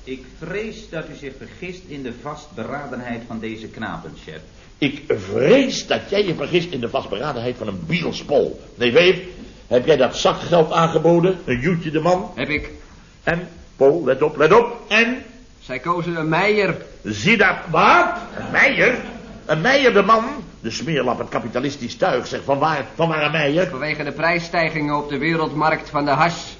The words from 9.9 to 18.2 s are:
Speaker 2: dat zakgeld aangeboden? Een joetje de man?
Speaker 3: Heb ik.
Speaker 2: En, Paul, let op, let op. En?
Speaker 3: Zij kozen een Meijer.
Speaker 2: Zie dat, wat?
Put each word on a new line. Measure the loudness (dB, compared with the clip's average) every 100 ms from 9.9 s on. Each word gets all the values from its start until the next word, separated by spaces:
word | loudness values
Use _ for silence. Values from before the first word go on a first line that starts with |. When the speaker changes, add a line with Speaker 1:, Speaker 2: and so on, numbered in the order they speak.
| 4
Speaker 2:
dat | 4 2
zakgeld | 0 0 2 2 4
aangeboden? | 4 2 4 4 4 4 0 -2
Een | -2
joetje | 0 0 -2
de | 0
man? | 2 0 -2 -8
Speaker 3:
Heb | -4
ik. | -4 -6 -14 -20 -20 -20 -8
Speaker 2:
En, | -4 -2 -4 -14 -20 4
Paul, | 4 4 0
let | 0
op, | 0 2
let | 6
op. | 6 4 -4 0
En? | 2 2 -2 -10 -20 -20 -20
Speaker 3:
Zij | -10 -8
kozen | -2 -2 -2 -4
een | 0
Meijer. | 2 2 2 2 -2 -8 -14
Speaker 2:
Zie | -8 -2 2 4
dat, | 4 2 -2
wat? | 2 6 6 4 -2